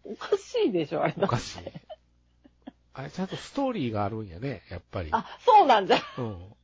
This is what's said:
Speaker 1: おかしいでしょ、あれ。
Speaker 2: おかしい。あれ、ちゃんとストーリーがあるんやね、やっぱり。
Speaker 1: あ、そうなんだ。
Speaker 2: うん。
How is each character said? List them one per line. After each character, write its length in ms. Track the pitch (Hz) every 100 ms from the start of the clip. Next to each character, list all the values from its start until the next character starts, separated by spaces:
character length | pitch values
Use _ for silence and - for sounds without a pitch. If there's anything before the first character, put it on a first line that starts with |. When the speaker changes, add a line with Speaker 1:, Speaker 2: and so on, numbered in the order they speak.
Speaker 1:
お 140 | 196 214
か 200 | - 403
し 300 | - 480 370
い 60 |
で 120 | 180 147
し 80 |
ょ、 80 | 156
あ 60 | 156
れ。 80 | -
Speaker 2:
お 100 | 190
か 120 | 123
し 160 | - -
い。 40 | 87 - _ - _ _ _ _ - _ - _ _ -
あ 40 |
れ、 80 | -
ち 100 | -
ゃ 60 | 185
ん 20 |
と 80 | 143
ス 160 | -
ト 120 | -
ー 80 | 269
リ 160 | 226 123
ー 20 |
が 140 | 104 101
あ 40 |
る 100 | 110
ん 80 | 104
や 100 | 85
ね、 240 | 135 101 -
や 80 | 87
っ 40 | _
ぱ 140 | 104
り。 60 | 80
Speaker 1:
あ、 160 | 226 - - -
そ 200 | 427 311
う 20 |
な 140 | 220
ん 60 | 185
だ。 100 | - - -
Speaker 2:
う 40 |
ん。 160 | 117 90 92 -